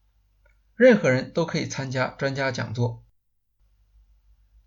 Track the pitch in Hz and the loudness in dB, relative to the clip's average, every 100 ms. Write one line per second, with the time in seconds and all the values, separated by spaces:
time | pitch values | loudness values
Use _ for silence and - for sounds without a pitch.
0 | _ _ _ _ _ _ _ - 254 226 | _ _ _ _ _ _ _ 4 6 6
1 | 143 127 - - 160 165 123 - 135 127 | 4 0 -2 -4 -4 -4 -6 -8 -6 -4
2 | 131 - 139 135 135 127 113 110 117 - | -4 -4 -6 -4 -4 -4 -6 -4 -4 -4
3 | - _ _ _ _ _ _ _ _ _ | -18 _ _ _ _ _ _ _ _ _
4 | _ _ _ _ _ _ | _ _ _ _ _ _